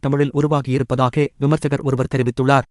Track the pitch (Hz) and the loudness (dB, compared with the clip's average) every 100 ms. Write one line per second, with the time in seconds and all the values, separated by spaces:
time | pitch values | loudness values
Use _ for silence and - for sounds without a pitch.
0 | 135 143 139 139 151 147 131 131 127 127 | 0 0 0 0 0 0 0 -2 -2 0
1 | 127 151 143 - 143 151 147 139 139 127 | 0 0 -2 0 0 0 0 -2 -2 -2
2 | 131 131 123 123 131 139 - | -2 -2 -2 0 2 2 0